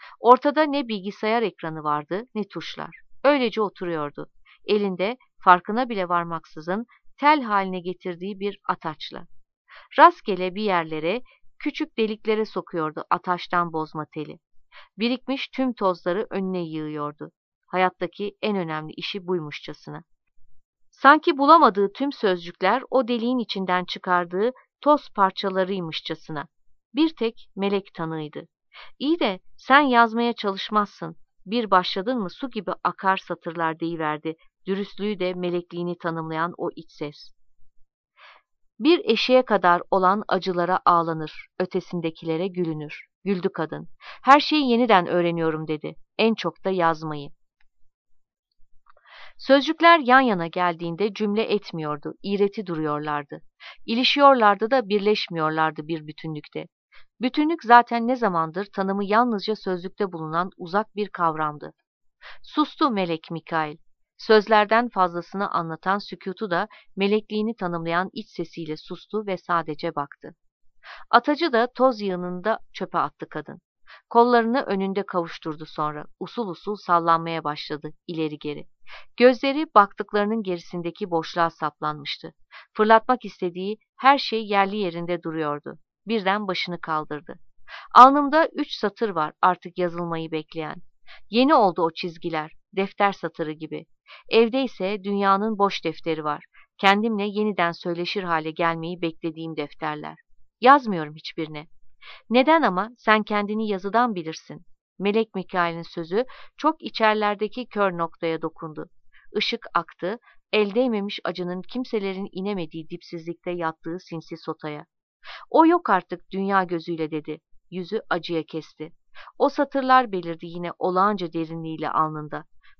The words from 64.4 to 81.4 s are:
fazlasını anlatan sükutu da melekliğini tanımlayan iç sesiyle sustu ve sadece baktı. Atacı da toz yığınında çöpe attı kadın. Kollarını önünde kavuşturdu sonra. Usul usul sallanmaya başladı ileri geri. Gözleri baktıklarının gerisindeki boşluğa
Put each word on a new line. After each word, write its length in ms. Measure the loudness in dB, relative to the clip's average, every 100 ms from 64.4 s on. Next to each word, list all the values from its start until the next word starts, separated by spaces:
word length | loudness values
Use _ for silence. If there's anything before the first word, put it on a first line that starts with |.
| 8 4 6 4 2
fazlasını 600 | 2 0 0 -6 -6 -4
anlatan 460 | -2 -4 -6 -4 -4
sükutu 540 | -4 -10 -10 -8 -4
da 160 | -2 -4 -8 -16 -2
melekliğini 600 | 0 0 0 -4 -4 -4
tanımlayan 540 | -6 -4 -2 -2 -2
iç 160 | -8 -12
sesiyle 480 | -10 -10 -10 -10 -10
sustu 480 | -10 -14 -8 -8 -4
ve 120 | -6
sadece 580 | -2 -2 -2 -6 -6 -4
baktı. 400 | -6 -10 -20 -20 _ _ -20 _ -20 -20 2
Atacı 440 | 4 4 0 0
da 200 | 2 0
toz 280 | 2 2 2
yığınında 580 | -2 -4 -6 -6 -4 -4 -6
çöpe 240 | -10 -6 -2
attı 320 | -4 -6 -12
kadın. 320 | -10 -12 -16 _ _ -20 -20 _
Kollarını 520 | 4 6 4 2 0
önünde 440 | -2 -2 -2 -4 -4
kavuşturdu 600 | -4 -4 -8 -10 -10 -10
sonra. 400 | -6 -6 -6 -14 -14
Usul 280 | -10 -6 -6
usul 280 | -8 -8 -8
sallanmaya 680 | 0 2 2 0 0 -6
başladı 500 | -6 -8 -8 -10 -10 -14 -10
ileri 300 | -4 -4 -6
geri. 300 | -10 -10 -14 _ -18 -18 -14 4
Gözleri 500 | 6 6 0 -2 4 6
baktıklarının 680 | 4 2 -4 0 0 0
gerisindeki 680 | -2 -6 -6 -6 -6 -6 -2
boşluğa 380 | -2 -2 0